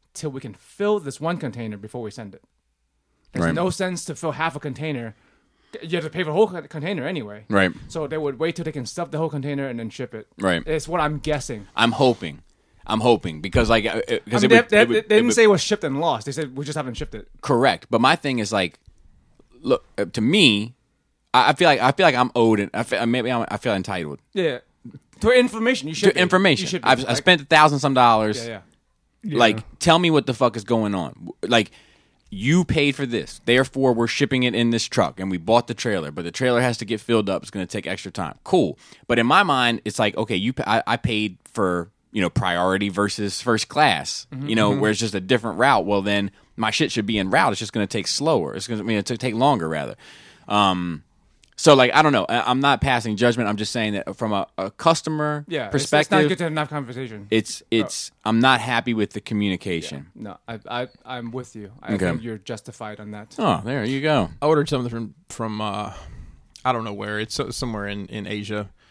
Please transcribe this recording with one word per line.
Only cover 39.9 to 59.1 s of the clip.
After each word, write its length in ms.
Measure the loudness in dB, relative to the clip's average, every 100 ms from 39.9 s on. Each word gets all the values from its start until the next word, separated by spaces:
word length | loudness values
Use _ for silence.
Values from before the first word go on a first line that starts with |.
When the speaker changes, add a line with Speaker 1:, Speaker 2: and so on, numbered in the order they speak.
| 0
Speaker 2:
like, 180 | 0 0
okay, 180 | -2 -2
you, 160 | -2
pa-, 100 | -4 0 0 0
I, 80 |
I 40 | -2
paid 400 | 0 -2 -2 -6 -10
for, 440 | -2 0 0 -4 _ _
you 100 | -2
know, 80 | 0
priority 600 | 0 0 2 2 2 0
versus 520 | 0 -2 -2 -6 -4
first 280 | 0 0 0
class, 580 | 2 2 2 -4 -10 -12
Speaker 1:
Mm-hmm. 160 | -10 -2
Speaker 2:
you 60 | 2
know, 160 | 2
Speaker 1:
Mm-hmm. 100 | 2
Speaker 2:
where 100 | 0
it's 80 | 0
just 160 | -2 -4
a 60 |
different 380 | 0 0 0 2
route. 260 | 4 4 2
Well, 160 | 0
then 280 | 0 0 -2 -8 _ -6
my 140 | -4
shit 200 | 0 -2
should 140 | -2 -2
be 120 | -2
en 100 | 0
route. 220 | 2 2
It's 60 | -2
just 120 | -4
gonna 140 | -4 -4
take 200 | -4 -4
slower. 460 | -4 0 0 -2
It's 140 | -8 -8
gonna, 140 | -6
I 20 | -2
mean, 160 | -2
to 140 | -2 -4
take 160 | -4
longer, 360 | 0 2 2 -2
rather. 260 | -4 -6 -10 -18 -20 -20 _ -4
Um, 540 | 2 2 2 -4 -8 -14 _ _ _ _ 2
so, 160 | 6
like, 220 | 8 8 4
I 60 |
don't 100 | 4
know. 140 | 2 0
I, 240 | -2 0
I'm 80 | 2
not 220 | 2 2
passing 340 | 2 0 -2 2
judgment. 320 | 2 2 0
I'm 80 | -2
just 160 | -4
saying 220 | -4 -2
that 240 | -4 -6 -6
from 160 | -4
a, 120 | -2 -4 -6
a 140 | -8
customer 720 | 0 2 2 0 -4 -4 -4 -6
Speaker 1:
Yeah, 200 | -8 -4
it's, 40 |
Speaker 2:
perspective, 300 | -4 0 0 2 2
Speaker 1:
it's 40 |
not 40 | 2
good 100 | 0
to 40 |
have 80 | -4
enough 180 | -4 -6
conversation. 580 | -6 -10 -10 -10 -12 0
Speaker 2:
it's, 300 | 0 0 -8
Speaker 1:
Oh. 40 | -2
Speaker 2:
it's, 400 | 0 0 -4 -12 _ -2
I'm 160 | 2
not 180 | 4 2
happy 340 | 0 -4 -2
with 180 | -2 -2